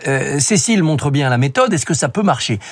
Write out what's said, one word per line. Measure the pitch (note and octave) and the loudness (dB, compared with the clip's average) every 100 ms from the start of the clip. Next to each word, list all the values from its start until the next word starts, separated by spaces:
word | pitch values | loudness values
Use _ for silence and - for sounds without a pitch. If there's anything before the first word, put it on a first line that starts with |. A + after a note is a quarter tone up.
| - | -2
Euh, | C3+ C3+ C#3+ | -2 0 -2
Cécile | - G#3 - G#3+ | 0 0 2 2
montre | D#3+ D3+ D3 | 2 0 0
bien | C#3 C3+ | 0 2
la | B2 | 2
méthode. | C#3 F#3 B3+ | 2 2 2
Est-ce | D#3+ - | 0 -2
que | |
ça | E3 D3 | -2 -2
peut | G3 | 0
marcher ? | G3+ C3 - G#2 - | 0 0 -2 -4 -6